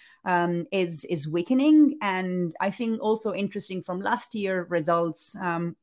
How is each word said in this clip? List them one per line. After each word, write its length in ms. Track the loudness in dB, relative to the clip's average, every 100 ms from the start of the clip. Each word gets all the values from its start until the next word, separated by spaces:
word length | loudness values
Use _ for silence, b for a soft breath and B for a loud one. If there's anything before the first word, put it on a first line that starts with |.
| b b
um, 420 | -2 2 2 0 -2
is, 320 | -2 -2 -2
is 240 | -4 -4 -2
weakening. 680 | -4 0 2 6 8 8 4
And 560 | -2 -2 -2 -2 -2 -2
I 120 | -4
think 320 | -2 -4 -2
also 320 | 0 0 0
interesting 480 | -2 -4 -4 -8 -8
from 180 | -6 -6
last 340 | -2 -2 -4
year 320 | -4 -2 -2 0
results, 640 | -2 2 2 2 -4 -12 -6
um, 400 | -4 -2 -4 -8